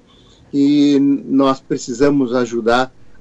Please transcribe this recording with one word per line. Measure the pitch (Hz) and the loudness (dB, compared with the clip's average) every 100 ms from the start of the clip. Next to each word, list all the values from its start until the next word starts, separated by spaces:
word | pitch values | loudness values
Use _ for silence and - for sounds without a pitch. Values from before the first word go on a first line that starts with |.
| _ - - - - | _ -20 -20 -20 -8
e | 139 139 147 143 143 | -2 2 2 2 2
nós | 139 139 - 135 135 131 | 2 0 -2 0 0 -2
precisamos | - 151 - 120 147 143 123 127 | -6 -8 -8 0 0 2 0 -2
ajudar | 117 117 113 120 131 - - - | -2 -4 -2 0 -2 -8 -20 -12